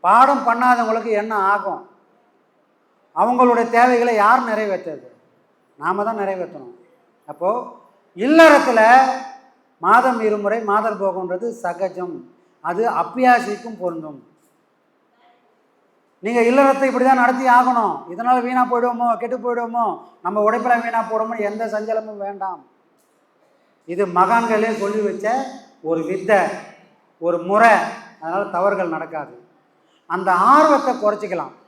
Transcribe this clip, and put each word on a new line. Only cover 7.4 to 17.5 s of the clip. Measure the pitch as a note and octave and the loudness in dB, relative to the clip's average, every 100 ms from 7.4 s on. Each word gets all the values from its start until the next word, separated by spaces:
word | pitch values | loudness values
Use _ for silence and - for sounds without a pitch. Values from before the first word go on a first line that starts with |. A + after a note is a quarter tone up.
| F3+ A#3+ - - _ _ _ F3 | -4 -4 -6 -18 _ _ _ -6
இல்லறத்துல | A#3+ D#4+ D#4+ C#4+ B3+ A3+ A3 B3+ C4 C4 - - _ _ _ _ E3+ | 2 8 8 8 4 4 6 6 4 -2 -10 -18 _ _ _ _ 4
மாதம் | A3+ B3+ A#3 | 4 4 0
இருமுறை | A3 G#3 G3+ A3+ G#3+ | -2 -2 -2 -4 0
மாதர் | G#3 A3 G3+ | -2 -2 -4
போகம்ன்றது | G3 F3+ F3+ F#3 A#3 - | -4 -4 -6 -6 -8 -6
சகஜம். | F3+ F3 F#3+ F3+ F3+ D3 - _ _ _ | -8 -6 -8 -6 -10 -12 -16 _ _ _
அது | D#3 F3 A3+ D#3 | -8 -2 -2 -2
அப்பியாசிக்கும் | F3 B3+ B3+ A#3+ - G#3 A#3 G#3 | -4 0 2 2 0 -8 -12 -8
பொருந்தும். | F3+ E3 D#3 C#3 _ _ _ _ _ _ _ _ _ _ _ _ _ _ _ _ _ _ _ _ | -8 -8 -14 -18 _ _ _ _ _ _ _ _ _ _ _ _ _ _ _ _ _ _ _ _
நீங்க | F#3+ A#3+ A#3 | -4 0 4
இல்லறத்தை | C4 C#4 C4+ C4+ | 4 4 4 0
இப்படி | A#3+ | 2
தான் | B3+ B3+ | 2 4
நடத்தி | A#3+ B3+ C4 | 2 2 4